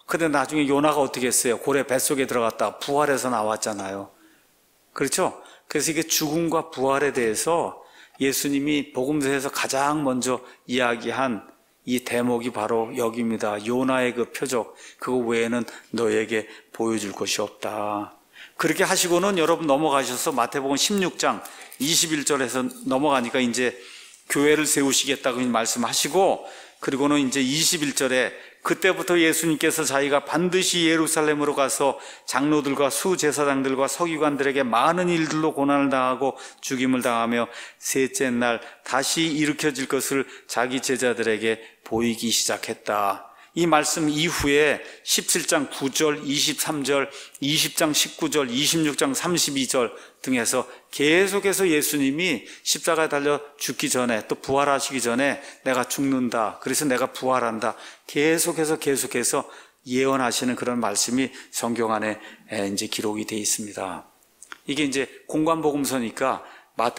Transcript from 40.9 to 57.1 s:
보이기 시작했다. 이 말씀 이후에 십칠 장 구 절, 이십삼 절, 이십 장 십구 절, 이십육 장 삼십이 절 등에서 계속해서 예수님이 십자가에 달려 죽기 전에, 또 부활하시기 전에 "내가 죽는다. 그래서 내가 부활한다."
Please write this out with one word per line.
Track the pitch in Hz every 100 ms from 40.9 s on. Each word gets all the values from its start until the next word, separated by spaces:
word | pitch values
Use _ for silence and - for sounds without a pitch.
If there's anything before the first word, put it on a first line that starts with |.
| 123 123 113 113 107 113 110 - -
보이기 | - 113 117 113 117
시작했다. | 104 - 104 - 113 - 104 101 95 - - - 165
이 | 170
말씀 | 151 147 175 151
이후에 | 151 170 147 143 143 151 113 - -
십칠 | - - 185 180 143
장 | 165 131
구 | - 135
절, | - 156 147 147
이십삼 | 143 131 143 156 151
절, | 135 139 131 - - -
이십 | 143 151 156 -
장 | 160
십구 | 143 - - 156
절, | 151 131
이십육 | 123 147 165 151 131
장 | 147
삼십이 | 127 165 170 - 139 127
절 | 135 113 - - _
등에서 | - 127 110 127 - - -
계속해서 | - 143 170 196 202 196 185 190
예수님이 | 151 143 147 135 147 180 131 - -
십자가에 | - 160 - 165 156
달려 | 143 143 147 - -
죽기 | - 127 147
전에, | 127 123 110 -
또 | -
부활하시기 | - 139 143 139 - 131
전에 | 117 120 139 104 - -
"내가 | 131 127 131
죽는다. | - 139 131 123 120 104 -
그래서 | 131 123
내가 | 151 123
부활한다." | 131